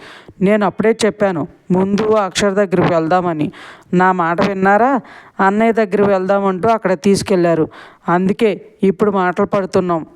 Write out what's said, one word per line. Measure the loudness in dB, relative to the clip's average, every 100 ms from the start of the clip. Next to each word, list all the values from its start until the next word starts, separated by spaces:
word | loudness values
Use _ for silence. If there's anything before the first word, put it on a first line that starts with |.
| -6 -20 -18 -4
నేను | 0 2 0
అప్పుడే | 0 0 0
చెప్పాను | 0 0 -2 -2 -8 -8 -2
ముందు | -2 0 -2 0
అక్షర్ | 0 -2 -2 -2
దగ్గరికి | 0 0 0 0
వెళ్దామని, | 0 0 0 0 -4 -6 -10 -20 -20 -4
నా | 0 2
మాట | 0 -2 -2
విన్నారా? | -2 0 2 2 2 0 -6 -20 -12 -2
అన్నయ్య | 0 2 0
దగ్గరికి | 0 0 0 0
వెళ్దామంటూ | 0 0 0 0 0 0
అక్కడ | 0 -2
తీసుకెళ్లారు, | 0 0 0 0 0 2 0 -2 -8 -20 -10 -2
అందుకే | 0 0 0 -2 -2 -10 -2
ఇప్పుడు | -2 0 0
మాటలు | 0 -2 -2 -2
పడుతున్నాం," | -2 -2 -2 0 -4 -6